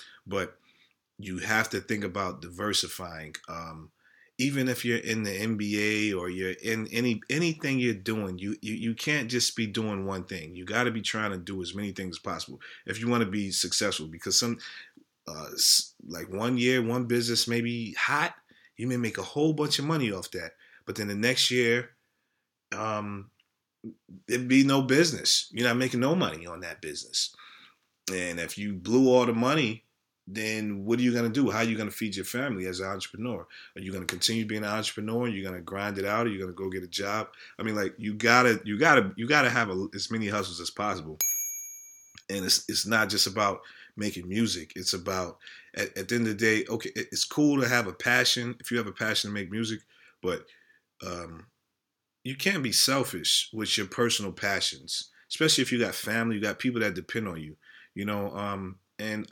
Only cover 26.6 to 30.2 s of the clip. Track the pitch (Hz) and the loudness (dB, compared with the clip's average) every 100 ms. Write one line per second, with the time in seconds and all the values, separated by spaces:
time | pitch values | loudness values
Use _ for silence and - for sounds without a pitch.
26.6 | 87 78 80 71 - - - - - - | -10 -10 -10 -10 -6 -4 -4 -6 -20 -20
27.6 | - _ _ _ - 92 90 85 82 - | -20 _ _ _ -6 -4 -4 -4 -6 -6
28.6 | 104 95 90 123 135 127 120 113 123 156 | -6 -6 2 6 8 8 6 2 2 2
29.6 | 123 107 _ _ _ _ | 0 -2 _ _ _ _